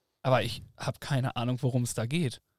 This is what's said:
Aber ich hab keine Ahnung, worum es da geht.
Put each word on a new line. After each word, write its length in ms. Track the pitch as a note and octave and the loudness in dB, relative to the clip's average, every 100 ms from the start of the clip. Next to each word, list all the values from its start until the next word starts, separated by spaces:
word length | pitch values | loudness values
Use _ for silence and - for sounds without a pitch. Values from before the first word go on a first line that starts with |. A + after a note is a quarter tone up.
| _ _ | _ _
Aber 220 | C3+ B2+ | 4 4
ich 180 | G2 - - - | 2 -4 -12 -8
hab 240 | - - | -6 -6
keine 380 | - C#3 B2+ - | -2 0 0 -2
Ahnung, 220 | A#2+ B2+ | -2 0
worum 220 | B2+ B2 | 0 2
es 100 | A#2+ | 0
da 120 | - A2+ | -2 -2
geht. 360 | E3 C#3 - _ | 0 -2 -4 _